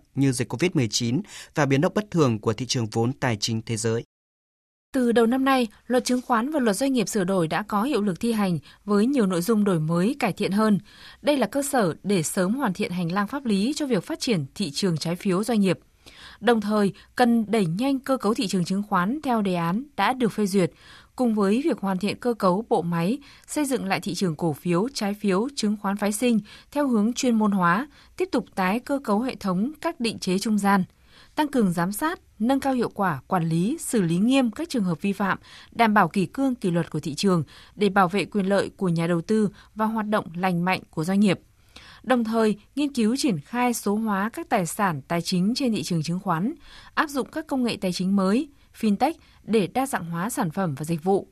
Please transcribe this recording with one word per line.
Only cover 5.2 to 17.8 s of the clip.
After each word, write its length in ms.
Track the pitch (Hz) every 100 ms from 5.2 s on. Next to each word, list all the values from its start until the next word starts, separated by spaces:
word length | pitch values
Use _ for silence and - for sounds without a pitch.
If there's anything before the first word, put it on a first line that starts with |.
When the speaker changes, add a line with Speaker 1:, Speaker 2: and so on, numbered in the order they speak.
| 226
Speaker 2:
năm 200 | 262 269
nay, 220 | 269 233 - -
luật 180 | 247 254
chứng 160 | 247
khoán 280 | - 233 262
và 100 | 311
luật 160 | 233 190
doanh 180 | 277
nghiệp 140 | 254 190
sửa 160 | 214
đổi 240 | 180 196 156
đã 160 | 170
có 200 | 208 208
hiệu 180 | 254 240
lực 180 | 208 165
thi 120 | 233
hành 280 | 220 196 160 - - 202
với 200 | 202 233
nhiều 200 | 285 190
nội 160 | 170
dung 220 | 175 214
đổi 160 | 208 170
mới, 360 | 156 170 196 285
cải 140 | 220
thiện 180 | 160 165
hơn. 280 | 196 220 196 - - - -
Đây 160 | - 285
là 100 | 214
cơ 160 | 277
sở 320 | 277 262 180 139
để 200 | 185 196
sớm 320 | 151 - 180 262
hoàn 180 | 240
thiện 180 | 175 208
hành 200 | 180 165
lang 160 | 190 202
pháp 180 | 285 254
lý 280 | 196 226 311
cho 100 | 285
việc 180 | 196
phát 160 | - 330
triển 260 | 269 185 135 -
thị 160 | 175
trường 260 | - 196 160
trái 180 | 160 175
phiếu 280 | 202 180
doanh 160 | 226 226
nghiệp. 200 | 190 160 _ _ - - - -
Đồng 220 | 214 233
thời, 320 | 208 214 202 - - -
cần 300 | 247 233 208
đẩy 180 | 226 170
nhanh 340 | 180